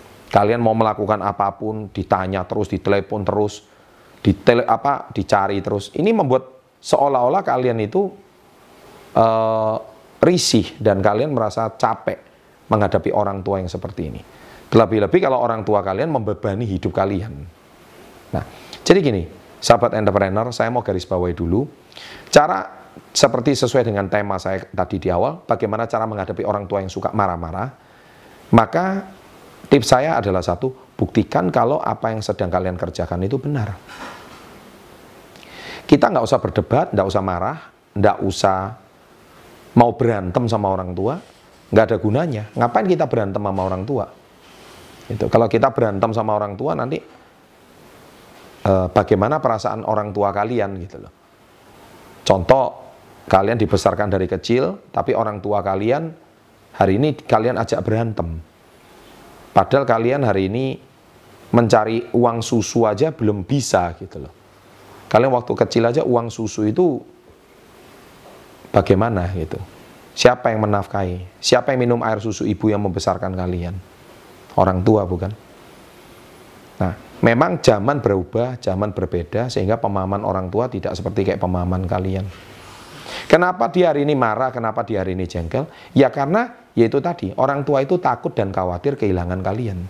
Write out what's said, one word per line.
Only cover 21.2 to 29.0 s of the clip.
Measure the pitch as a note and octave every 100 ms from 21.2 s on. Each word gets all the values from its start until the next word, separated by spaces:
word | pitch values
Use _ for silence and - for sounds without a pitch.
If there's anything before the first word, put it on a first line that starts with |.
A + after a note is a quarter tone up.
| F2+ E2
dulu. | E2+ G2 D3 - - - - - -
Cara | - D3+ F#3+ - - - - -
seperti | - C3+ B2 B2
sesuai | C3+ B2 C3+ A#2
dengan | G2+ G2
tema | G#2 G2+ F#2+
saya | F#2+ F#2+ -
tadi | G2 F2+ F#2+
di | F2+
awal, | F2 B2 E3+ -
bagaimana | A2+ A2 G#2+ A2+
cara | A2+ A2
menghadapi | G#2+ F#2 F#2+
orang | G2+ G2+ G2
tua | G2+
yang | F#2+
suka | F#2+ F2+
marah-marah. | G#2+ G2 E2+ E2 F2+ B2+ - - - - - - - -
Maka | A#2 A2 E3 F#3 G3